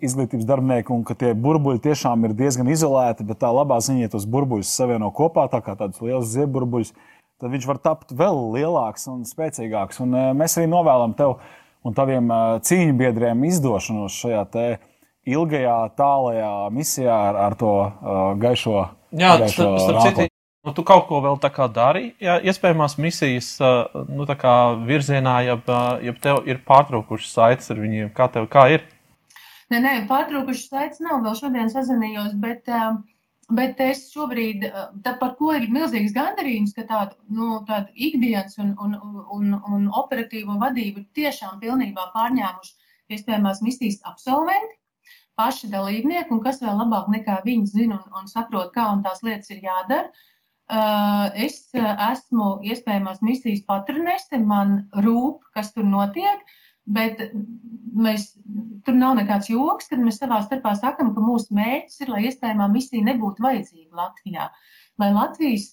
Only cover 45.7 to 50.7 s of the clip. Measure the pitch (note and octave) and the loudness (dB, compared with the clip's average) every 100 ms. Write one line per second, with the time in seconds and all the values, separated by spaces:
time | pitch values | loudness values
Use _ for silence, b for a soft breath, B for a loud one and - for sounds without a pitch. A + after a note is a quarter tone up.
45.7 | G3 G3 G#3+ C4 F4 E4+ A3+ A#3 C4+ A3+ | -6 -4 -2 -2 -2 -2 -2 -2 -4 -2
46.7 | G3+ A#3 G#3 F#3 G#3+ G#3+ F#3+ G3+ A#3 G3+ | -2 0 0 0 -2 -2 -4 0 0 0
47.7 | G#3 A#3 G3 - F#3+ G3 A3+ A#3 F#3+ F3+ | 0 0 -2 -10 -16 -10 -10 -6 -6 -4
48.7 | A#3+ G#3+ G3+ A3 - A3+ G#3+ - G3+ F#3+ | -2 0 0 -2 -6 -8 -8 -12 -12 -6
49.7 | F#3 F#3+ D4 - _ _ _ _ _ - | -4 -2 -4 -4 _ _ _ _ _ -6